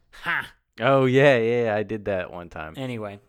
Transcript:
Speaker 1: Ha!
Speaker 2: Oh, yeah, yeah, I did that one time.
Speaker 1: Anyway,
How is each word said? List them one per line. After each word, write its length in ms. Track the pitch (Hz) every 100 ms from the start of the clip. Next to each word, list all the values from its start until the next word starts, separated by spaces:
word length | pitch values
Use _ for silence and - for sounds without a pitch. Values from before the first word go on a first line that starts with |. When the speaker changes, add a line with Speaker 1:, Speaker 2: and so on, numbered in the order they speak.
| _ -
Speaker 1:
Ha! 300 | 175 151 - _ _ -
Speaker 2:
Oh, 240 | 120 139 131
yeah, 320 | 131 143 123
yeah, 380 | 113 120 117 107
I 80 |
did 220 | 101 107 101
that 260 | 95 87
one 160 | 87 85
time. 240 | 85 78 104
Speaker 1:
Anyway, 420 | 131 117 104 98